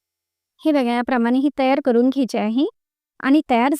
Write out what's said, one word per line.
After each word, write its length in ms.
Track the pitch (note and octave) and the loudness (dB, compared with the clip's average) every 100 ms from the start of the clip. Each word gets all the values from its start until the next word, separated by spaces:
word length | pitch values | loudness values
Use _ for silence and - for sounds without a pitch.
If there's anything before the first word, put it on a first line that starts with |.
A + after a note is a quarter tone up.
| _ _ _ _ _ _ | _ _ _ _ _ _
हे 100 | D#4 | -2
बघा, 200 | C#4+ A#3+ | 0 0
याप्रमाणे 480 | A#3+ B3 B3+ A#3 B3+ | -2 -2 0 0 0
हे 100 | C#4 - | 0 0
तयार 220 | C4 C#4 C#4+ | 0 0 2
करून 240 | A#3 B3+ | 2 2
घ्यायचे 300 | C4+ A#3 A3 | 0 -4 -4
आहे. 260 | G#3 A#3 F4+ - _ _ _ - | -4 -2 -4 -6 _ _ _ -6
आणि 220 | C4 D4+ - | 0 2 2
तयार 240 | A#3 B3 | 0 0